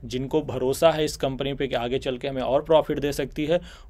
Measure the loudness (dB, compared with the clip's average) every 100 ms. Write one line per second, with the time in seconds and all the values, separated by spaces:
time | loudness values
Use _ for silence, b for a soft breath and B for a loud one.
0 | -6 -6 0 0 0 -2 0 4 4 4
1 | 0 -2 -4 -2 -4 -4 -2 -2 -2 -2
2 | -2 -4 -4 -4 0 2 6 4 4 -2
3 | -2 -2 -4 -4 0 0 -2 B